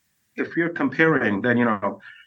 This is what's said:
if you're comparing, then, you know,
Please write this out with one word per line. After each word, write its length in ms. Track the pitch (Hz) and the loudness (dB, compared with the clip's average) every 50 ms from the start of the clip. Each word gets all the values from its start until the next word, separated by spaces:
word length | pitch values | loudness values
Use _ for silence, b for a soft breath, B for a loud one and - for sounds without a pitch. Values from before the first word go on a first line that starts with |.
| _ _ _ _ _ _ - | _ _ _ _ _ _ -8
if 200 | - 131 - - | -8 -6 -4 -2
you're 120 | 160 170 170 | -2 -2 -2
comparing, 720 | 170 - 147 131 123 160 160 160 156 131 117 107 101 98 104 | -2 -2 -2 -2 2 2 2 4 4 2 0 0 -2 0 0
then, 140 | 123 120 | 2 2
you 80 | 120 120 | 2 2
know, 360 | 117 110 98 98 - 78 B B B B B B | 2 0 0 -2 -6 -6 B B B B B B